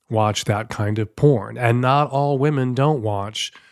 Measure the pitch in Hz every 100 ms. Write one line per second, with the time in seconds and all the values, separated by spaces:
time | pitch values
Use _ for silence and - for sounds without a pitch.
0 | _ 113 107 104 - 104 110 - 107 107
1 | 104 - 147 127 104 113 120 120 127 139
2 | 147 135 143 139 147 147 127 123 143 151
3 | 107 101 101 110 - - -